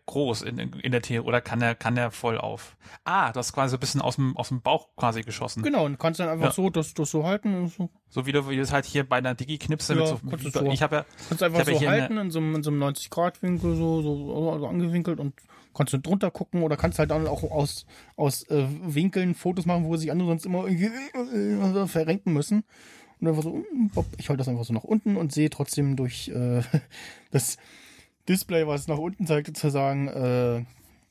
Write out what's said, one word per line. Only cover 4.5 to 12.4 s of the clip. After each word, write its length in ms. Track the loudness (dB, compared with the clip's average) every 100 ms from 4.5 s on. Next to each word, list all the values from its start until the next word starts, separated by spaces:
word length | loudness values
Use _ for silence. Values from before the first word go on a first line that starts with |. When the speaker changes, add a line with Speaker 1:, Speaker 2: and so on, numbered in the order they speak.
| -2
Speaker 1:
Bauch 280 | 2 0 0 -2
quasi 240 | 0 0
geschossen. 420 | -6 -6 -6 -2
Speaker 2:
Genau, 220 | 0 2 0
und 120 | 0
kannst 200 | -2 0
dann 80 | -2
einfach 180 | 2 0
Speaker 1:
Ja. 40 |
Speaker 2:
so, 180 | 2 0
das, 240 | 2 -2
das 160 | -2 0
so 120 | 0
halten 320 | 0 0 0 0
und 140 | -2
so. 180 | -4 -6 _ _
Speaker 1:
So 160 | -6 0
wie 80 |
du, 160 | 0 0
wie 80 | -2
du 40 |
es 100 | 0
halt 120 | 0 0
hier 220 | -2 2
bei 100 | 2
einer 160 | 0 -4
Digi-Knipse 580 | -6 -6 -4 -4 0
Speaker 2:
Ja, 60 | 2
Speaker 1:
mit 60 | 2
so, 80 | 0 -4
Speaker 2:
kannst 160 | -6 -4
du 40 | -2 0
Speaker 1:
ich 140 | 2
Speaker 2:
so. 40 |
Speaker 1:
hab 80 | 0
ja, 140 | 0 -4 -14 -8
Speaker 2:
Kannst 140 | 0
einfach 160 | 2 2
Speaker 1:
ich 20 |
hab 60 | 4
ja 60 |
Speaker 2:
so 60 | 4
Speaker 1:
hier 100 | 4
eine 100 | 4
Speaker 2:
halten 160 | 2 -2
in 140 | -2
so 80 |
einem, 160 | 0